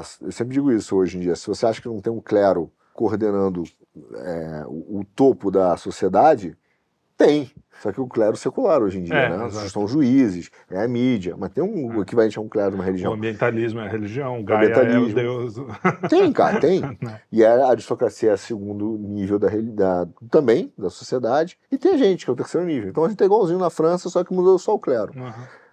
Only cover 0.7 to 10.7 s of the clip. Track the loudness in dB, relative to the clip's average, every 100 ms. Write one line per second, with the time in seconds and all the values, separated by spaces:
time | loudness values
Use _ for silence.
0.7 | 0 0 0 0 -2 -4 -4 -4 -2 -2
1.7 | -2 -8 -8 -6 -8 0 4 4 2 -2
2.7 | _ _ -4 -2 0 -2 0 -2 -2 -10
3.7 | _ _ -20 -18 -14 -8 -8 -8 -10 -12
4.7 | -12 -10 -10 -10 2 4 4 0 2 2
5.7 | 0 -4 -4 0 4 6 4 -2 -14 _
6.7 | _ _ _ _ 0 2 2 -2 -14 _
7.7 | -10 -8 -6 -4 0 0 0 -4 -2 2
8.7 | 2 2 -4 -2 0 0 -2 -6 -8 -8
9.7 | -6 -2 0 4 4 2 0 -10 _ _